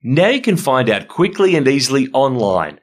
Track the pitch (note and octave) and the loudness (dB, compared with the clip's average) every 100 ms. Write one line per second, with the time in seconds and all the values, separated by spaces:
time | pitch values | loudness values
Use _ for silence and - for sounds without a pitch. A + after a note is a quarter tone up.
0 | A#2 C#3 G3 C4+ - F3 - C3 A#2 G2+ | 0 0 2 0 0 -2 0 0 0 -2
1 | - - F#3 F#3 F#3+ E3 C3 C#3 C3 C3+ | -4 -2 -2 2 2 2 2 0 0 -2
2 | C3 C3 C3+ B2+ G2+ F#2 D#2 D2 | 0 0 0 0 0 0 -4 -10